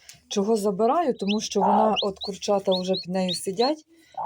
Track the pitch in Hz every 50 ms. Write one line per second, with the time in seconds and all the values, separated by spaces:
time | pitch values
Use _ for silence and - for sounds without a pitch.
0 | _ - - - _ - - 208 196 208 226 214 196 214 196 180 220 233 262 240
1 | 240 262 226 - 196 190 208 220 214 - - 202 185 190 202 202 214 220 196 185
2 | 185 202 190 - - - 185 - - - 202 196 196 196 185 185 185 185 190 -
3 | - 170 180 185 185 180 180 - - 202 190 190 233 277 311 311 - _ _ _
4 | _ _ - - -